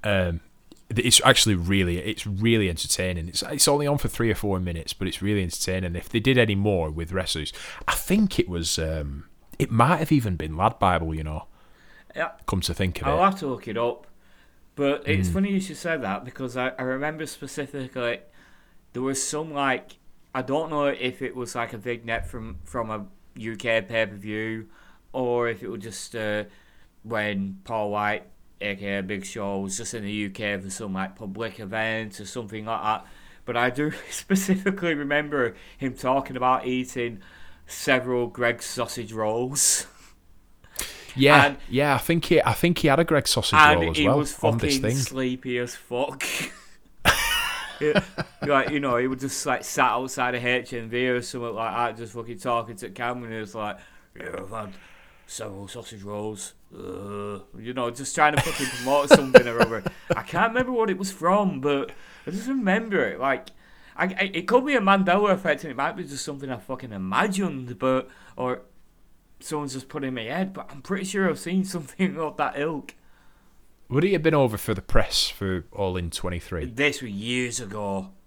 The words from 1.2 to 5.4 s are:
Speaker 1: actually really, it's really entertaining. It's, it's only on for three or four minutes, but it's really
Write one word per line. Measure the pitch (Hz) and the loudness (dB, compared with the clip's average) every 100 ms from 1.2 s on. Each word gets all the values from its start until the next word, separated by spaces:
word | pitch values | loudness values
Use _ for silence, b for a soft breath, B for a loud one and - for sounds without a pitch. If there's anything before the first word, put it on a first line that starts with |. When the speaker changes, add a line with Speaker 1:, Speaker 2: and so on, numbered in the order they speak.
Speaker 1:
actually | 127 127 - 95 | 8 6 6 4
really, | 85 98 92 87 | 4 4 4 2
it's | 104 107 107 | -2 -6 -6
really | 95 110 113 98 | 0 4 4 4
entertaining. | 82 - - 92 87 82 | 0 -2 -2 -2 -2 -4
It's, | - | -6
it's | - 143 - | -4 2 4
only | 143 147 | 4 2
on | 147 | 0
for | - | 0
three | - 113 | 0 0
or | 104 | 2
four | 104 95 | 0 0
minutes, | 90 82 - | -2 -4 -8
but | - 95 | -6 -4
it's | - | -2
really | 98 104 | 0 2